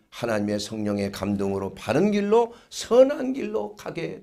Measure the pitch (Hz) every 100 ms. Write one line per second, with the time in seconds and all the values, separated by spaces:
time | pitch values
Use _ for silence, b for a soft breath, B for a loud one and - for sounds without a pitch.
0 | _ - 117 110 104 104 101 110 104 101
1 | 98 98 98 101 98 98 98 - - 123
2 | 208 208 202 226 233 B B - - 233
3 | 269 302 262 262 208 214 208 - - 160
4 | 165 -